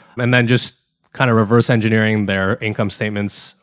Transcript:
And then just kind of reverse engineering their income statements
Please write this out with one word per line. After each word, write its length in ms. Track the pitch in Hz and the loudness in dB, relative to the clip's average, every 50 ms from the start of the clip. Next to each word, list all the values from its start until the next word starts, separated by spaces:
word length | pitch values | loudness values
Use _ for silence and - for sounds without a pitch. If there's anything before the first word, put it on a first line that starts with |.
| _ _ _ - | _ _ _ -4
And 140 | 123 120 | 0 2
then 140 | 127 123 120 | 2 2 2
just 300 | 113 123 123 - - - _ _ _ _ _ _ _ - | 2 2 0 0 -4 -10 _ _ _ _ _ _ _ -6
kind 180 | - 135 120 | -2 0 2
of 60 | 117 110 | 4 2
reverse 340 | 107 101 117 117 113 - | 4 4 4 2 4 4
engineering 560 | 127 113 107 110 110 110 110 110 110 107 104 98 | 2 0 2 2 2 2 2 0 0 0 0 -2
their 300 | 98 98 95 95 104 - | -2 -2 0 -2 -2 -2
income 340 | 113 107 104 - 107 98 | -4 -6 -4 -4 -4 -4
statements 640 | - - 107 107 104 101 101 98 - - - - - _ | -4 -4 -6 -6 -4 -4 -6 -6 -6 -8 -12 -14 -16 _